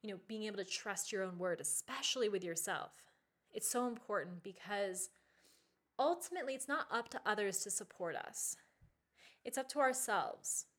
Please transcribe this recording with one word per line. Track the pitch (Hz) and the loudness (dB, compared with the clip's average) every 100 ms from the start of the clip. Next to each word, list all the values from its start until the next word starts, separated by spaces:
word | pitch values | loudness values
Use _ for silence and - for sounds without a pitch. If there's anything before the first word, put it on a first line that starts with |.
you | 214 | -6
know, | 190 - | -8 -6
being | 220 | -4
able | 214 196 | -2 -2
to | |
trust | 190 - 214 190 - | -2 -2 -2 -2 0
your | 208 | 0
own | 185 180 | 0 0
word, | 180 165 | 0 2
especially | - - - 269 285 262 214 | 2 0 0 0 2 4 4
with | 196 | 2
yourself. | 180 165 202 165 - - - _ _ _ _ | 0 -2 0 -2 -2 -10 -20 _ _ _ _
It's | 214 - | -4 0
so | 247 247 | 2 0
important | 233 - 202 160 180 | -2 -2 -2 -2 -8
because | 196 180 - 202 202 185 - _ _ _ - - _ _ _ - | -10 -12 -4 0 0 0 -4 _ _ _ -20 -20 _ _ _ 2
ultimately | 277 349 - 359 285 | 4 4 0 -2 -2
it's | 262 - | -2 0
not | 294 - | 0 2
up | 233 233 | -2 -2
to | - | -2
others | - 208 202 180 | 0 2 2 0
to | 208 | -2
support | - 202 - 170 | -4 -4 -6 -4
us. | 147 - - - - - _ - _ _ _ - - | -2 -6 -4 -4 -4 -12 _ -20 _ _ _ -20 -10
It's | - 240 | -4 -2
up | 262 | -2
to | 294 | 4
ourselves. | 262 254 - 202 - - - - - | 4 4 2 2 2 -4 -4 -4 -4